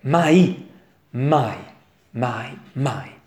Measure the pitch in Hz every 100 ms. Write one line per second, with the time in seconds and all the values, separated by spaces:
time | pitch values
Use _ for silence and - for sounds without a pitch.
0 | 131 170 156 175 180 185 - - _ _
1 | _ 120 139 151 113 - - - _ _
2 | _ 117 123 117 120 - - 131 139 101
3 | 95 -